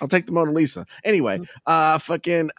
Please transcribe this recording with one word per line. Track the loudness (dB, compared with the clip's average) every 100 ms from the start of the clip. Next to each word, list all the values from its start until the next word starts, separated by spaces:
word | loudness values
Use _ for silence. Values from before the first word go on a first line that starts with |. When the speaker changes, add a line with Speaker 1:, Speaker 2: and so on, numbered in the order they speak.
Speaker 1:
I'll | -2
take | 0 0
the |
Mona | 0 0
Lisa. | 2 0 -2 -12 -8 0
Anyway, | 0 0 -2
Speaker 2:
Mm. | -6 -8 0
Speaker 1:
uh, | 2 4 2
fucking, | -2 -4 -2 -2 -2